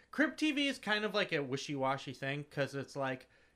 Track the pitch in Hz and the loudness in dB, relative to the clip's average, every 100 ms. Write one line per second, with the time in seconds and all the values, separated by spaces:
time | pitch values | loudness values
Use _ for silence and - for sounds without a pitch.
0 | - - 311 - 311 277 277 262 202 214 | -6 2 2 2 0 2 0 0 0 0
1 | 214 208 185 156 135 135 - 139 131 135 | 2 0 2 0 0 -2 -2 0 2 0
2 | - 127 135 143 139 151 131 139 123 143 | -4 -6 -4 -4 -4 -2 0 -2 -6 -2
3 | 135 131 - - _ | -2 -2 -8 -20 _